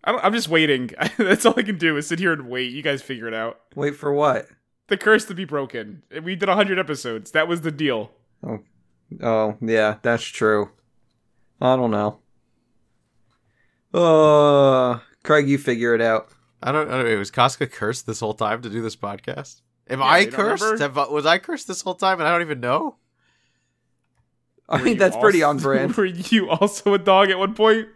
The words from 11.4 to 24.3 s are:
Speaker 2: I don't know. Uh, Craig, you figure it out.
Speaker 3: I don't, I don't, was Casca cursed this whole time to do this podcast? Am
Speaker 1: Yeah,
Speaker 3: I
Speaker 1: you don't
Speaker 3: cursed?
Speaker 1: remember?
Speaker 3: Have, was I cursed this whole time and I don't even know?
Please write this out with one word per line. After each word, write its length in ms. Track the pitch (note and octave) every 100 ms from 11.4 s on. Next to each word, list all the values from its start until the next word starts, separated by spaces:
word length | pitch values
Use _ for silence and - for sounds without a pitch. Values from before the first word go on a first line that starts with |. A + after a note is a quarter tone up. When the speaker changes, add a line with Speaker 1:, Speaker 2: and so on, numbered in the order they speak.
| _ _
Speaker 2:
I 140 | B2+ C3
don't 160 | A#2+
know. 280 | G#2 G#2 - _ _ _ _ _ _ _ _ _ _ _ _ _ _ _ _ _
Uh, 1040 | - E3+ D#3+ D#3 D3+ D3 C#3+ C#3 C3 B2+ A#2 _ _
Craig, 240 | - D3+ C#3
you 80 | C#3
figure 380 | C#3 A#2 A#2+ A2+
it 60 |
out. 280 | A2+ A2+ - _ _ _
Speaker 3:
I 100 | C3
don't, 180 | D3 D3+
I 100 | B2+
don't, 160 | A#2+ G#2+
was 140 | G2
Casca 340 | - B2+ - C3
cursed 400 | - G#2+ A#2+ -
this 140 | A2
whole 140 | A2
time 280 | G#2+ G#2+ A#2
to 80 | A#2+
do 120 | A2
this 140 | A2+ -
podcast? 680 | G2+ G2+ - C3+ C#3 - _ _ _
Am 100 | C3
Speaker 1:
Yeah, 60 | C3+
Speaker 3:
I 120 | E3+
Speaker 1:
you 60 | G3+
don't 100 | -
Speaker 3:
cursed? 280 | G#3 G3
Speaker 1:
remember? 380 | G#3+ A3 C#3+ C3
Speaker 3:
Have, 100 | C3
was 140 | D3 D3
I 120 | F3
cursed 280 | - D#4+ -
this 140 | F#3
whole 140 | F#3+ F3+
time 240 | F#3+ F#3
and 80 | D#3
I 40 |
don't 100 | E3+
even 180 | E3+ C3+
know? 380 | A#2+ C#3+ D4+ - _ _ _ _ _ _ _ _ _ _ _ _ _